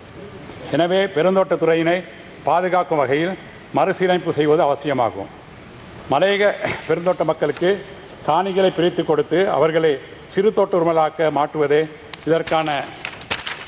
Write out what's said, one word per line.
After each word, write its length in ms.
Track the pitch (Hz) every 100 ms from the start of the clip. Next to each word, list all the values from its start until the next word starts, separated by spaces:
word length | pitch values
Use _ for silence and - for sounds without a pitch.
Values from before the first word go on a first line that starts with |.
| - - - - - - -
எனவே 300 | 139 175 185 196 151
பெருந்தோட்ட 400 | 175 190 185 175
துறையினை 340 | 160 165 165 180 180 - - - -
பாதுகாக்கும் 520 | 165 180 180 175 156
வகையில் 300 | 127 143 170 185 - - - 135
மறுசீரமைப்பு 540 | 175 - 185 180 160
செய்வது 300 | 143 151 156 147
அவசியமாகும். 640 | 139 151 131 113 95 95 - - - - - - - -
மலையக 320 | 135 190 202 202 - - - -
பெருந்தோட்ட 360 | 165 175 170 160
மக்களுக்கு 400 | 156 151 147 175 196 - - - - -
காணிகளை 400 | 160 196 185 190 156
பிரித்து 240 | 175 175 160
கொடுத்து 340 | 147 147 156 196
அவர்களை 420 | 147 160 165 160 135 - - -
சிறு 160 | - 208
தோட்ட 200 | 208 196 185
உரிமையாளராக 500 | 165 165 156 - 156 143
மாற்றுவதே 440 | 151 156 143 147 156 - - - 147
இதற்கான 420 | 160 160 160 156 139 - - - - - - - -